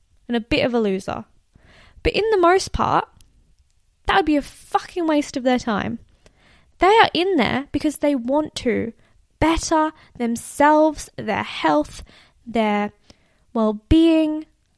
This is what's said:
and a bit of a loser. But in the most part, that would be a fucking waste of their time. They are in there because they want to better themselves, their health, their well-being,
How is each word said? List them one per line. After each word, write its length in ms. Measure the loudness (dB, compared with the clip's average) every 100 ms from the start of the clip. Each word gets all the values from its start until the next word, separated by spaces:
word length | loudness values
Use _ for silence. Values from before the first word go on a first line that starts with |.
| _ _ -6
and 100 | -4
a 40 |
bit 240 | -2 0 0
of 80 |
a 60 | 0
loser. 460 | -2 -4 -6 -12 -12 _ _ _ _ -20 -20 -6
But 100 | -4
in 160 | 0 0
the 80 | 2
most 340 | 4 2 0
part, 360 | -4 -2 -2 -4 _ _ _ _ _ _ _ _ _ -2
that 120 | 0
would 80 | 2
be 120 | 0
a 40 |
fucking 680 | -2 -14 -6 -6 -6 -6 -2
waste 300 | 0 -2 -4
of 60 |
their 160 | -2 -2
time. 400 | -2 -4 -6 -10 -14 _ _ _ _ _ _ 0
They 80 | 4
are 220 | 6 4
in 240 | 2 0 2
there 300 | 0 -2 -4
because 260 | -4 -4 -2
they 180 | -2 -2
want 400 | -2 -2 -2 -6
to 380 | -4 -2 -4 -10 _ _ _ -2
better 520 | 0 0 0 0 0 -4 -16 -8
themselves, 920 | -6 -6 -6 0 4 4 4 0 -12 -10
their 260 | -6 -6
health, 600 | -6 -4 0 0 -2 -10 -20 -20 _ _ -8
their 460 | -2 -2 -2 -4 -10 _ _ _ _ _
well-being, 920 | -2 -2 -2 2 4 6 4 0 -4 -10 _ _